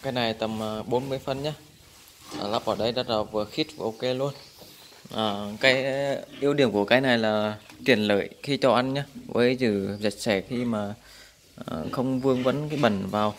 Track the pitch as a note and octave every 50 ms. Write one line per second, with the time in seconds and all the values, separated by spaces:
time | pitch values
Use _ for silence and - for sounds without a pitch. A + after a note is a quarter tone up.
0 | - C3+ B2 B2+ A#2+ A2+ A2 - A2+ A2 A2+ A2 A2 G#2+ G#2+ A2 - - A#2 B2
1 | C3 C#3 C3+ C3 - - C3+ C3+ C#3 D3+ D3+ - - - - - - - - -
2 | - - - - - - - G2+ G2 G2+ G#2+ A2+ - A2 G#2 F#2 G#2 A#2 A#2+ B2
3 | B2 B2 A#2 G#2+ G#2 - A2 G#2+ G#2 G#2 - - D#3 - - - F2 A2 A2 -
4 | - B2+ B2+ B2+ C3+ C#3+ C#3 - - - - - - - - - - - - -
5 | - - - - A2 G#2+ G2+ G2+ G#2 G#2 G#2+ G#2+ - C3 B2+ C3+ C3 C3+ C3 C3+
6 | C#3+ C#3 C3+ - - - - - C3+ C#3+ D3 D3 C#3 A#2 G2 G2+ G2+ - A#2+ B2+
7 | C3+ C3+ B2 A#2 A2 A2 G#2+ G#2+ G#2+ G#2+ G#2+ G#2+ - - - - - - B2+ G#2+
8 | G#2+ G#2 G#2 G2 - - - - - C#3+ C#3 B2 - C3 A2 A#2 B2 C3 C3+ C#3+
9 | C#3+ - - - - - - - A#2+ B2 C3 B2 C3 A#2 G#2 G2 F#2+ G2 G2+ G2+
10 | G#2+ G#2+ - - - A#2+ G#2 F#2+ F2+ - B2+ A#2+ B2 A#2+ A#2 G#2+ G#2 G2+ G#2 -
11 | - - - - - - _ _ _ - - - - - - D#2+ D#2+ - - -
12 | B2 C3 C3 B2+ B2+ C3+ C3 B2 B2+ C3 B2 C#3 D3+ D3+ D3+ C#3 - A#2 G#2 G2
13 | F#2+ F#2+ G2 G#2+ G#2+ G#2+ G#2